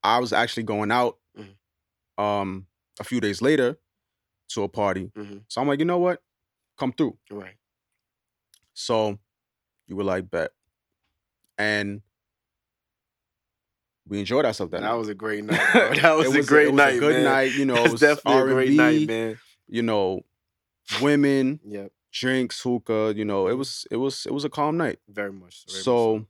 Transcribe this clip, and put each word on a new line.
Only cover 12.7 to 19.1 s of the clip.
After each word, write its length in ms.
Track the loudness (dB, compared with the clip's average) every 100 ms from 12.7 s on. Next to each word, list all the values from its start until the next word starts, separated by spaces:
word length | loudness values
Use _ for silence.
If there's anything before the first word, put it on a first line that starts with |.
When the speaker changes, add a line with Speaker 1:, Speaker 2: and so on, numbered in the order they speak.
| _ _ _ _ _ _ _ _ _ _ _ _ _ -10
Speaker 1:
we 120 | -8
enjoyed 240 | -2 0
ourselves 260 | 0 -2 -6
that 120 | -6
Speaker 2:
That 80 | -4
Speaker 1:
night. 40 |
Speaker 2:
was 140 | -4 -6
a 60 |
great 280 | -8 -8 -8
Speaker 1:
<laughs> 60 | -4
Speaker 2:
night, 220 | 0 4
bro. 220 | 4 2
That 180 | 4 4
Speaker 1:
It 40 | 4
Speaker 2:
was 180 | 4
a 20 | 2
Speaker 1:
was 100 | 4
a, 20 |
Speaker 2:
great 180 | 6 6
Speaker 1:
it 40 |
was 40 | 6
Speaker 2:
night, 180 | 4 4
Speaker 1:
a 40 |
good 160 | 2 2
Speaker 2:
man. 80 |
Speaker 1:
night, 280 | 2 2 2
you 100 | 0
know, 100 | 0
it 40 | 4
Speaker 2:
That's 100 | 2
Speaker 1:
was 80 | 4
Speaker 2:
definitely 360 | 4 4 4 4
a 40 |
great 100 | 4
Speaker 1:
R 40 | 2
and 80 | 4
B, 80 | 4
Speaker 2:
night, 300 | 6 4
man. 300 | 0